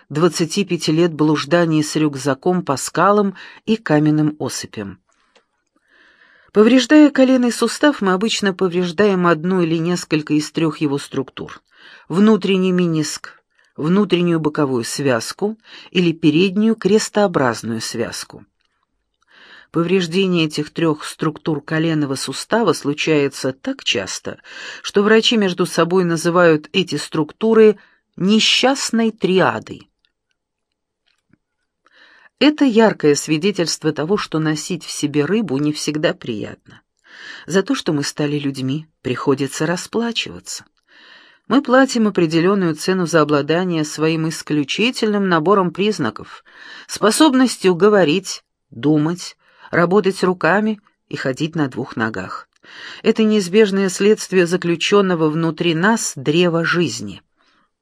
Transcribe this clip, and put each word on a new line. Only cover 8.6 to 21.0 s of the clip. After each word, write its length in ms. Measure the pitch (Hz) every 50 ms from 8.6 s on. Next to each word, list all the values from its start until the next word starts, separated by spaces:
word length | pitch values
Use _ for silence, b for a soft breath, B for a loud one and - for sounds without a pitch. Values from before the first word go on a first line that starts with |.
| 190 185 165 180 180 175 165 165 208 208 196 180 180
одну 360 | 175 170 156 151 180 190 185 175
или 140 | 160 165
несколько 560 | 170 160 175 180 175 - - - 156 151 - 151
из 160 | 151 151 - -
трех 260 | - 160 160 151 -
его 200 | 156 147 135 143
структур: 600 | - - - 135 127 - - - - 78 - - _ B B B B B B B B -
внутренний 640 | 151 175 202 220 220 202 - 190 196 185 185 185 180
мениск, 720 | 180 180 170 160 156 151 147 - - - - - _ _ _ _ _ _ _ _
внутреннюю 640 | - 135 156 180 202 208 - - 175 175 175 170 165
боковую 460 | 156 151 151 - 151 135 131 120 113
связку 720 | - - - 143 139 127 113 - - - - 190 208 220 B B B B B B B
или 220 | - 180 180 170 156
переднюю 640 | 160 - 151 147 156 185 202 180 202 214 226 226
крестообразную 1040 | 220 - 185 202 220 - - - 214 208 196 170 160 139 123 113 - - 113 117 113
связку. 640 | - - - 113 117 90 98 - - - - - - _ _ _ _ _ _ _ _ _ _ _ _ _ _ b b b b b b b b b b b -
Повреждение 760 | 160 170 170 185 196 180 165 160 190 196 185 180 170 160
этих 240 | 156 151 - 147 -
трех 340 | - - 170 160 147 151